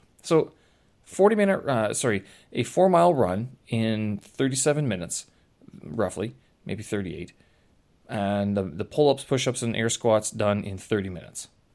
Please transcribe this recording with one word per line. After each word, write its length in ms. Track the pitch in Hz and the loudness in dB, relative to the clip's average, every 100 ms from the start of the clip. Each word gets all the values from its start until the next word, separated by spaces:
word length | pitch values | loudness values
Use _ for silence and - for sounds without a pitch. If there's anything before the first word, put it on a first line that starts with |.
| _ _ | _ _
So, 280 | - 160 - - _ _ _ _ | 0 2 2 -6 _ _ _ _
forty 320 | - - 202 220 | -10 4 4 6
minute, 300 | 196 190 143 | 2 0 0
uh, 260 | 123 107 | 0 0
sorry, 300 | 113 127 101 - - _ | 0 -2 -2 -4 -18 _
a 100 | - | -6
four 260 | 127 - 190 | -2 2 4
mile 240 | 170 175 | 6 6
run 440 | 147 92 92 123 - - | 4 2 0 -6 -12 -4
in 500 | 117 110 110 107 101 | -2 0 0 -2 -6
thirty-seven 680 | - - 135 131 151 147 143 | -8 -4 -2 0 0 0 -2
minutes, 400 | 92 85 - - _ _ _ - - | -4 -6 -10 -12 _ _ _ -20 -20
roughly, 520 | - 92 95 - 113 - _ _ - | -10 -4 -4 -4 -8 -10 _ _ -10
maybe 160 | 101 | -10
thirty-eight. 500 | 107 104 90 76 82 _ _ _ _ _ _ _ - | -6 -4 -4 -8 -12 _ _ _ _ _ _ _ -10
And 460 | 120 98 101 101 101 | -4 -2 -2 -2 -2
the, 80 | |
the 220 | 90 78 98 | -4 -6 -4
pull-ups, 380 | - 147 135 | 2 2 2
push-ups, 380 | - 135 131 123 | -2 -2 -2 -2
and 140 | 120 110 | -4 -2
air 140 | 113 | -2
squats 400 | - 117 107 - | 0 2 2 0
done 340 | 113 104 104 | -2 0 0
in 140 | 101 95 | -4 -10
thirty 320 | - 110 95 | -2 -2 -2
minutes. 380 | 87 - - - _ _ | -10 -14 -16 -16 _ _